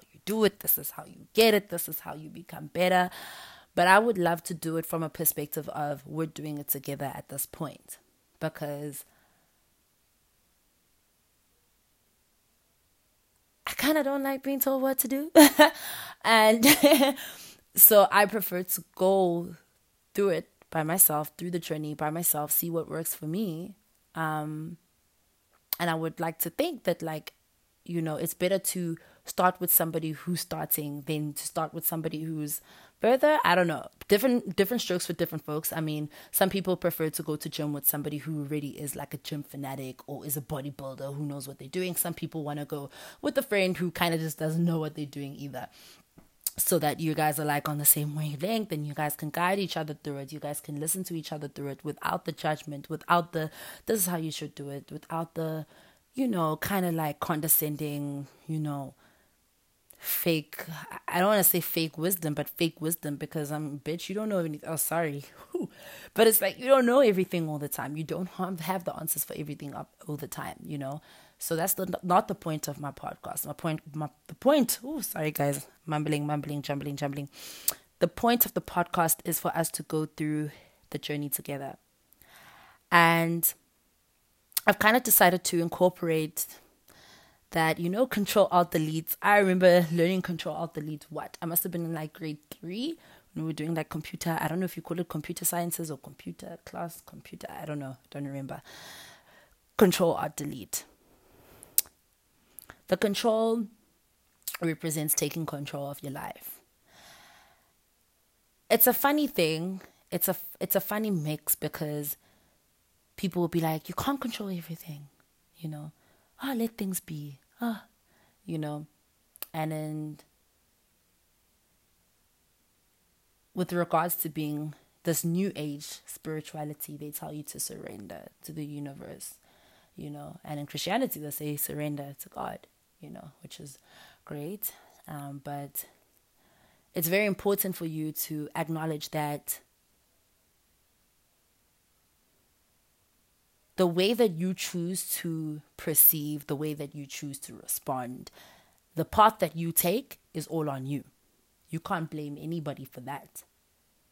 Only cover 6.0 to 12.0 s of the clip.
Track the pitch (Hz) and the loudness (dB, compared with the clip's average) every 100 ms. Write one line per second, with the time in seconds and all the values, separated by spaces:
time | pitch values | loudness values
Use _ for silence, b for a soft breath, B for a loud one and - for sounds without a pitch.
6 | 139 151 160 - 151 147 143 143 143 139 | -6 -4 -4 -4 -8 -6 -4 -6 -4 -6
7 | 165 - - 139 - - 156 - - - | -6 -8 -10 -10 -8 -6 -8 -8 -18 -20
8 | _ _ _ - 156 - 151 143 147 135 | _ _ _ -8 -8 -6 -6 -6 -8 -10
9 | - b b b b b b _ _ _ | -16 b b b b b b _ _ _
10 | _ _ _ _ _ _ _ _ _ _ | _ _ _ _ _ _ _ _ _ _
11 | _ _ _ _ _ _ _ _ _ _ | _ _ _ _ _ _ _ _ _ _